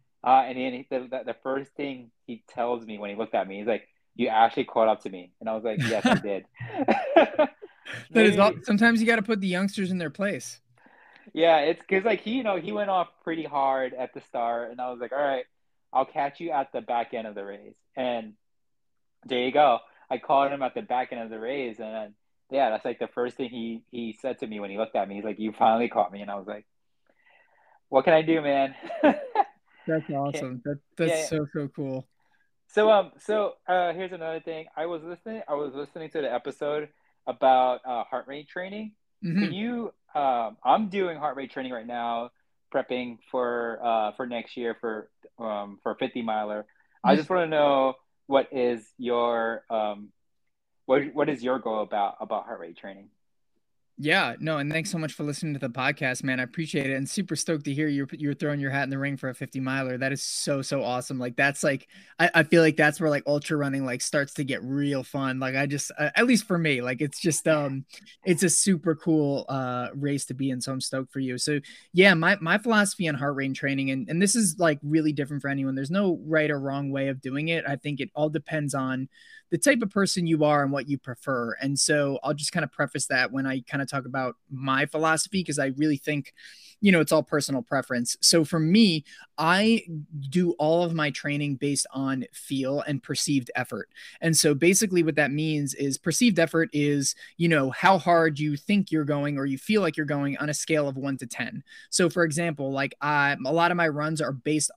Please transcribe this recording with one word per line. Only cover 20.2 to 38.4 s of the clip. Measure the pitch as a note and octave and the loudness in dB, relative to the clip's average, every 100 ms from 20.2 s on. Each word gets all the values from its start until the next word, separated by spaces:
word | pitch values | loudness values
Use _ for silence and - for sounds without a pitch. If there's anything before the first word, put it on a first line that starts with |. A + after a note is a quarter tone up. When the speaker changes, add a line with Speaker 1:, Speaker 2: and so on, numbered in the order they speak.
| - C#3 C#3 | 0 2 2
Speaker 1:
him | C#3 | 0
at | B2+ | -6
the | A#2+ | -6
back | G#2+ B2+ B2+ | -4 -4 -4
end | A#2+ | -8
of | A2 | -10
the | A2 | -8
race, | A#2 C#3+ B2 A2 | -6 -6 -6 -8
and | A2 | -10
then, | A2 G#2 _ _ _ - | -10 -12 _ _ _ -4
yeah, | C3+ B2 | 0 2
that's, | A2 B2+ | 0 -4
like, | A#2 | -6
the | A2+ | -6
first | B2 B2 - | -4 -4 -4
thing | B2 | -8
he, | A#2+ A2+ A2+ - | -6 -8 -8 -10
he | A#2+ A2+ | -10 -8
said | G#2+ C3 A#2+ | -6 -8 -6
to | A#2 | -8
me | G#2+ | -8
when | G2 | -8
he | G2+ | -6
looked | A2+ G#2+ | -4 -2
at | G2 | -4
me. | G2+ | -6
He's | |
like, | G#2+ G2+ | -8 -6
"You | G#2+ | -6
finally | - A#2 A2+ A#2+ | 2 4 4 2
caught | A2 F2 | 0 -2
me." | G2+ | -4
And | G2+ | -10
I | G2+ | -10
was | G2 | -10
like, | G#2 - _ _ _ _ _ _ _ _ _ _ _ _ | -12 -14 _ _ _ _ _ _ _ _ _ _ _ _
"What | C3+ F3 | 2 6
can | |
I | D#3+ | 6
do, | D#3+ D#3+ | 6 2
man?" | C#3+ C#3 C3+ - - E5+ | 2 2 0 -4 -12 2
<laughs> | D4 D5 C5 A4 - _ _ _ - | 2 2 0 -2 -2 _ _ _ -4
Speaker 2:
That's | D#3+ D3+ | -2 -2
Speaker 1:
Can't | C#3 | -4
Speaker 2:
awesome. | C#3+ D3 C3+ B2+ C#3+ | -4 -4 -8 -8 -8
That, | C#3+ _ - | -8 _ -2
that's | E3 | 0
Speaker 1:
Yeah. | D#3+ D#3 | 0 -2
Speaker 2:
so, | D#3 D3 | -4 -4
so | D#3 C#3+ | -6 -6
cool. | - C3+ C3 - _ _ _ _ _ _ | -6 -6 -8 -10 _ _ _ _ _ _
Speaker 1:
So, | G#3+ G#3+ | 4 6
um, | G#3 F#3 - | 6 2 -6
so, | - G#3+ G3+ - - | -4 -2 -2 -4 -2
uh, | F3+ F3 | 0 0
here's | E3+ F#3 | -4 -8
another | F3 D#3+ D#3+ | -8 -8 -8
thing. | E3 D#3+ D#3+ D3+ | -8 -10 -10 -8
I | E3+ | -6
was | E3 | -8
listening, | E3 F3 A3+ A3 - | -10 -14 -12 -12 -6
I | |
was | D3 C#3+ C3+ | -6 -4 -8
listening | C#3+ E3+ D#3 | -12 -12 -8
to | D#3+ | -4
the | C3 | -2
episode | A#2+ C#3+ - D3 D3+ D3 _ _ _ B2+ | -4 -6 -6 -4 -4 -6 _ _ _ -10
about, | B2 C3 C3 B2+ B2 C3 | 2 6 6 4 0 -4
uh, | A#2 - | -6 -4
heart | B2 C3 | -8 -8
rate | C#3+ | -14